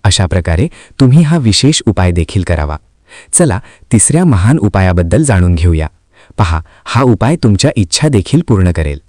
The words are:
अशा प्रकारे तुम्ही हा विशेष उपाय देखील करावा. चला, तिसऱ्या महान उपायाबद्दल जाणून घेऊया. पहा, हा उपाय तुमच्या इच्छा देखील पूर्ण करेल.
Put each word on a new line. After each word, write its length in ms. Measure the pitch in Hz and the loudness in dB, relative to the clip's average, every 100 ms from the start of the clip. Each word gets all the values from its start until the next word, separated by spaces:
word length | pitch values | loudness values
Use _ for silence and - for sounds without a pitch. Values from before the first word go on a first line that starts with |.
अशा 220 | 104 - 90 | 0 0 -2
प्रकारे 420 | 92 85 82 151 - - - | -2 -2 -2 -4 -8 -20 0
तुम्ही 220 | 131 143 | 2 4
हा 160 | 151 170 | 2 2
विशेष 440 | 117 98 131 160 - | 0 0 0 0 -2
उपाय 240 | 98 92 | 0 0
देखील 320 | 87 80 98 | 0 -2 -4
करावा. 340 | 87 82 73 76 _ _ _ - - | -2 -4 -4 -8 _ _ _ -20 -8
चला, 260 | - 170 98 - - - | -2 0 -2 -8 -20 -2
तिसऱ्या 340 | 113 - 151 180 | -2 0 0 2
महान 320 | 104 98 156 | 2 2 2
उपायाबद्दल 640 | 104 98 92 90 87 104 | 0 0 0 0 0 0
जाणून 320 | 147 98 90 85 | 2 2 2 2
घेऊया. 320 | 87 80 78 _ _ _ _ - | 0 0 -4 _ _ _ _ -4
पहा, 240 | 98 82 - _ - | -2 -2 -6 _ -6
हा 160 | 120 | 0
उपाय 340 | 131 104 113 160 | 2 2 0 0
तुमच्या 360 | 120 98 139 - | 0 2 0 0
इच्छा 320 | 98 - 151 | -4 -2 0
देखील 340 | 120 90 147 - | 0 0 -2 0
पूर्ण 240 | 104 90 | 0 0
करेल. 300 | 82 73 71 | -2 -4 -6